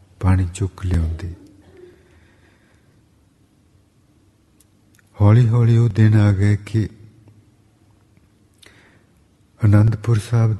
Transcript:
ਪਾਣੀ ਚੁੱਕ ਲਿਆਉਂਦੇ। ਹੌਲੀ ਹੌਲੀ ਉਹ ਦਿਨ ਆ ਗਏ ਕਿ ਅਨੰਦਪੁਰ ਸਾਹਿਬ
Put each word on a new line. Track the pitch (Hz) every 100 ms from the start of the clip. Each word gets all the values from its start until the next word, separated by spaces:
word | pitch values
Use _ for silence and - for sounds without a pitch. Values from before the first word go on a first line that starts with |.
| _ _
ਪਾਣੀ | 92 92 90
ਚੁੱਕ | - 95 - 92
ਲਿਆਉਂਦੇ। | 85 80 80 90 - - - _ - - - _ _ _ _ _ _ _ _ _ _ _ _ _ _ _ _ _ _ _ _ _ _ _ _ _ _ _ _ _ _ _ -
ਹੌਲੀ | 104 117 117
ਹੌਲੀ | 120 117 113
ਉਹ | 117
ਦਿਨ | 98 110
ਆ | 110 101
ਗਏ | 95 101 101
ਕਿ | - 113 104 - - _ - _ _ _ _ _ _ _ _ _ _ _ _ _ - - _ _ _ _ _ _ _ _
ਅਨੰਦਪੁਰ | 107 104 110 - - 110
ਸਾਹਿਬ | - 117 113